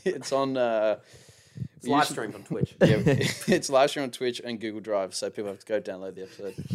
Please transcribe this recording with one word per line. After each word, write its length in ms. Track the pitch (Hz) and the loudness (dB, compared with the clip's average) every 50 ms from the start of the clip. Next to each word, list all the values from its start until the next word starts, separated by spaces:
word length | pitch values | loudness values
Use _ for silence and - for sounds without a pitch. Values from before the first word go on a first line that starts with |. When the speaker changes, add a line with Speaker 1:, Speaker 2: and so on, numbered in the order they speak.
Speaker 1:
<laughs> 40 | - | -2
it's 280 | 190 - 139 131 - | -2 -2 -2 -4 -2
on, 260 | 135 135 135 135 131 131 | 0 0 0 2 0 0
uh, 380 | 123 117 113 110 107 110 104 - - - - - - - - - - _ - - - - _ | 2 2 2 2 4 2 2 0 -4 -14 -20 -20 -20 -20 -20 -20 -20 _ -12 -10 -10 -10 _
Speaker 2:
It's 100 | - - | -8 -2
Speaker 1:
we 60 | 120 | 0
Speaker 2:
live 80 | 135 147 147 - | 2 2 2 2
Speaker 1:
usually 40 | 147 | 0
Speaker 2:
streamed 200 | 135 117 104 101 | -6 -6 -8 -8
on 80 | 104 | -10
Twitch. 340 | 101 - - 104 - - - - | -8 -6 -4 -2 -4 -2 2 6
Speaker 1:
Yeah, 60 | 196 165 | 6 6
Speaker 3:
<laughs> 80 | 110 | 6
Speaker 1:
<laughs> 580 | 107 - 147 135 131 135 - - - - - 190 | 6 4 4 4 4 2 0 -2 -2 0 2 2
it's 140 | 160 - - | 2 2 4
live 180 | 139 131 139 147 | 4 4 4 4
streamed 200 | - 151 139 123 | 2 -2 -4 -6
on 20 | |
Twitch 320 | 117 - 131 123 120 - 107 | -4 -4 -4 -4 -4 -4 -6
and 160 | 120 117 104 | -8 -8 -6
Google 220 | 110 110 104 110 | -6 -6 -6 -6
Drive, 320 | 95 110 104 98 98 90 - | -4 -2 0 0 0 -2 -4
so 160 | - - 101 | -6 -6 -6
people 180 | - - 107 101 | -6 -6 -6 -6
have 120 | 95 95 | -8 -10
to 60 | - | -6
go 140 | - 110 104 | -2 -2 -2
download 360 | 101 107 95 92 95 95 92 | -2 -4 -8 -8 -10 -12 -10
the 80 | 95 92 | -12 -14
episode. 300 | 95 - - 101 95 95 - | -14 -14 -12 -12 -10 -10 -10
Speaker 3:
<laughs> 60 | - - - | -4 -2 0